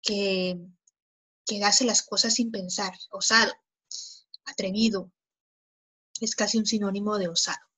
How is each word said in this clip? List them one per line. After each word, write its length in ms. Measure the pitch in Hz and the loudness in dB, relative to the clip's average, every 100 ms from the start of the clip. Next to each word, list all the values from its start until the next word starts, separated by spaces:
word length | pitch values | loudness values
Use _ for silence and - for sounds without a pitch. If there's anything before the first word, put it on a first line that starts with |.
que, 580 | - 202 202 190 180 180 180 _ _ _ _ _ _ _ - | -2 0 0 0 -2 -4 -10 _ _ _ _ _ _ _ -8
que 180 | 208 | 0
hace 220 | 208 - 247 | 2 4 4
las 160 | 202 | 0
cosas 300 | - 202 226 | 0 0 2
sin 180 | 226 233 | 2 0
pensar. 420 | 214 180 - 190 - - | -2 -6 -4 -6 -8 -14
Osado, 420 | 196 - 226 226 - _ _ _ - - - _ - - | -4 4 4 4 0 _ _ _ -16 -16 -18 _ -20 -16
atrevido, 680 | - 190 196 226 196 180 _ _ _ _ _ _ _ _ _ _ - | -8 -4 2 2 2 -8 _ _ _ _ _ _ _ _ _ _ -6
es 160 | 220 - | -6 -2
casi 220 | 208 226 | 0 2
un 80 | 208 | 2
sinónimo 520 | 220 202 196 208 208 | 0 0 0 0 0
de 100 | 180 | 0
osado. 320 | 170 - - _ | 0 -2 -4 _